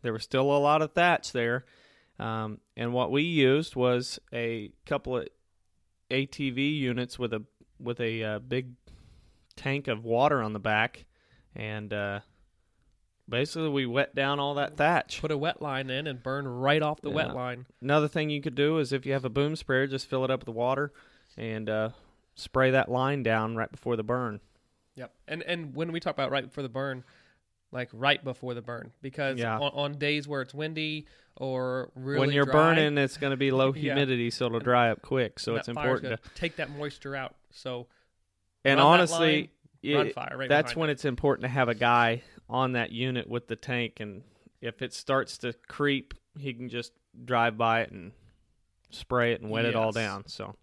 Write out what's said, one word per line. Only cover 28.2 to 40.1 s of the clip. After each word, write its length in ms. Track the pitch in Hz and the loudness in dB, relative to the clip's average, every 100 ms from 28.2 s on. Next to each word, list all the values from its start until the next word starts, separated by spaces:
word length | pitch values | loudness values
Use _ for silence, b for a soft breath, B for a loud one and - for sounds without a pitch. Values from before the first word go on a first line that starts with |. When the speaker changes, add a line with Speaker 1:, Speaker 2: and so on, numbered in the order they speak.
Speaker 2:
before 300 | 139 127 127 | -2 -8 -8
the 60 | 120 | -8
burn, 300 | 117 120 120 - | -8 -10 -12 -14
because 360 | 135 139 139 127 | -12 -4 -2 0
Speaker 1:
Yeah. 180 | 117 110 | 0 0
Speaker 2:
on, 140 | 139 | 0
on 200 | 139 143 143 | -2 -4 -2
days 280 | 147 147 143 | 0 0 -2
where 160 | 139 | -6
it's 100 | 127 | -6
windy 540 | 139 156 156 156 156 151 b b - | -6 -6 -4 -6 -6 -12 b b -8
or 560 | 135 131 127 127 123 | -4 -2 -2 -4 -6
really 240 | 131 131 135 | -8 -2 2
Speaker 1:
When 120 | 135 | 4
you're 120 | 143 | 4
Speaker 2:
dry, 300 | 135 151 160 | 6 6 8
Speaker 1:
burning, 240 | 160 151 147 | 6 4 2
it's 180 | 135 - | 0 0
gonna 180 | 139 135 | -2 0
be 160 | 139 | 2
low 160 | 131 135 | 4 4
Speaker 2:
<laughs> 60 | |
Yeah. 200 | 135 143 | 2 0
Speaker 1:
humidity, 360 | 139 135 123 120 | 2 2 2 0
so 160 | - 123 | 0 -2
it'll 120 | 113 | 0
dry 320 | 120 123 117 | 4 6 6
up 100 | 104 | 2
quick. 380 | - 135 117 - | -2 0 0 -4
So 140 | - | -4
Speaker 2:
And 60 | 113 | -4
Speaker 1:
it's 60 | - | -4
Speaker 2:
that 60 | |
fire's 120 | 120 139 127 | -2 0 0
Speaker 1:
important 20 | |
Speaker 2:
gonna 120 | 131 113 - | -2 -6 -8
Speaker 1:
to 120 | - | -8
Speaker 2:
take 160 | 165 165 | -6 -4
that 140 | 143 | -8
moisture 440 | 143 147 - 139 | -6 -8 -8 -10
out. 220 | 139 131 - _ | -8 -10 -12 _
So 340 | - 131 123 123 _ _ _ _ _ _ _ | -14 -8 -8 -10 _ _ _ _ _ _ _
Speaker 1:
And 140 | 135 139 | 4 8
Speaker 2:
run 60 | 143 | 8
that 60 | |
Speaker 1:
honestly, 580 | 180 170 165 165 151 - _ _ _ | 8 6 4 4 2 0 _ _ _
Speaker 2:
line, 100 | 135 147 | -2 0
run 100 | |
Speaker 1:
it, 60 | - | 0